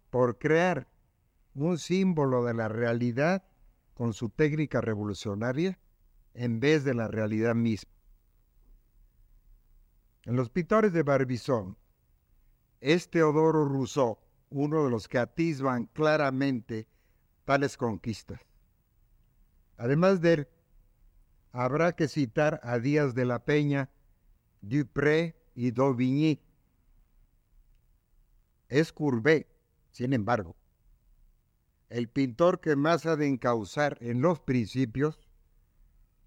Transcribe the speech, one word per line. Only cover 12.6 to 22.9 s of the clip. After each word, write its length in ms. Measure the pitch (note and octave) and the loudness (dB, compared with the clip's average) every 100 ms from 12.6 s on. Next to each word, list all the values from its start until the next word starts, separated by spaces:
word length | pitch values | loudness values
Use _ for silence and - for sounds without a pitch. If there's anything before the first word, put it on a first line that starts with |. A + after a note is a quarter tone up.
| _ _ | _ _
es 280 | C3 E3+ - | 0 0 0
Teodoro 540 | E3+ D#3 D3 D#3+ D#3 | 2 4 4 4 4
Rousseau 540 | D3 C#3 C3+ - B2 G#2 _ _ _ | 2 0 -2 0 0 -2 _ _ _
uno 340 | C#3 D3 D#3 | -4 -2 0
de 60 | C#3+ | 0
los 160 | A#2 - | -2 -2
que 120 | C3 | -2
atisban 680 | A#2 - E3 C#3+ C3+ B2 A#2 | -2 -2 -2 0 -2 -2 -4
claramente 1000 | - D#3 D#3 C#3+ C3 C#3 B2+ - A2+ A2 _ _ _ _ _ | -2 0 2 0 0 -2 -2 -6 -10 -12 _ _ _ _ _
tales 320 | - C#3 C#3 - | 0 0 0 -2
conquistas. 640 | A#2+ G2+ - A2 - - _ _ _ _ _ _ _ _ _ _ _ _ _ - | -4 -4 -6 -10 -10 -20 _ _ _ _ _ _ _ _ _ _ _ _ _ -8
Además 440 | A#2 C#3+ F#3 G3 | -2 2 4 4
de 120 | E3+ | 4
él, 160 | E3 C#3+ _ _ _ _ _ _ _ _ _ _ | 2 0 _ _ _ _ _ _ _ _ _ _
habrá 420 | B2 B2 D3 E3+ | -4 -2 2 0
que 140 | - D#3 | 0 -2
citar 500 | D#3 C3 D#3 D3+ D3+ | 0 -2 0 0 -2
a 160 | A#2+ B2 | -4 -2
Díaz 340 | A#2+ | 0